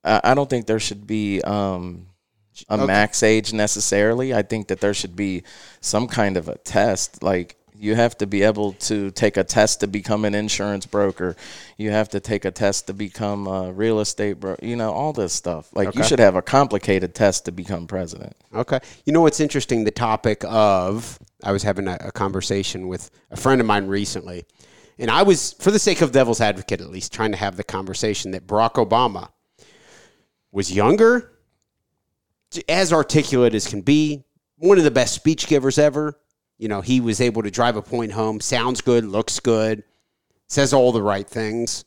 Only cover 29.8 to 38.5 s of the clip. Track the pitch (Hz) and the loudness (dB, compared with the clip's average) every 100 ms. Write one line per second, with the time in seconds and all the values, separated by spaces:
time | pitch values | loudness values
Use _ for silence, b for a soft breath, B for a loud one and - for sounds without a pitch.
29.8 | b b b b b _ _ 98 95 95 | b b b b b _ _ -6 -2 2
30.8 | 110 208 226 247 233 _ _ _ _ _ | 2 6 4 4 -2 _ _ _ _ _
31.8 | _ _ _ _ _ _ _ 170 - 170 | _ _ _ _ _ _ _ -12 -2 0
32.8 | 180 160 147 156 139 131 120 110 - 104 | 2 2 4 2 2 4 4 4 -4 -4
33.8 | 95 151 151 143 _ _ _ _ 170 190 | 2 4 2 -4 _ _ _ _ 6 6
34.8 | 151 127 123 - 156 156 - 147 135 131 | 6 2 0 0 0 0 2 2 2 4
35.8 | 147 143 151 147 _ _ _ _ 110 101 | 2 2 -6 -8 _ _ _ _ -6 -6
36.8 | 113 127 117 107 123 110 104 98 120 107 | 0 0 2 2 0 0 -4 0 0 0
37.8 | - 123 110 101 110 107 - | -6 -6 -4 -4 -4 -4 -2